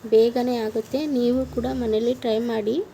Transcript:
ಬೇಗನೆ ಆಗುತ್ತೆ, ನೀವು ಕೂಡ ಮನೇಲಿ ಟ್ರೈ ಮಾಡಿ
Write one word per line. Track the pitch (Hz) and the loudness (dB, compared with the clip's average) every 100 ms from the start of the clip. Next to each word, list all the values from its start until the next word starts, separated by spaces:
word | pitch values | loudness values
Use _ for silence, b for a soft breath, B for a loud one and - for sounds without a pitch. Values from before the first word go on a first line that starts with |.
| 220 | 4
ಬೇಗನೆ | 220 233 240 247 240 214 | 4 6 2 -2 -2 -2
ಆಗುತ್ತೆ, | 220 220 269 302 262 | -4 -4 -4 0 0
ನೀವು | 240 254 262 - | 2 0 -2 -4
ಕೂಡ | 247 262 | -4 -2
ಮನೇಲಿ | 233 214 233 254 | 0 0 0 -2
ಟ್ರೈ | 240 220 233 | 0 0 0
ಮಾಡಿ | 220 214 277 427 | -2 0 -2 -4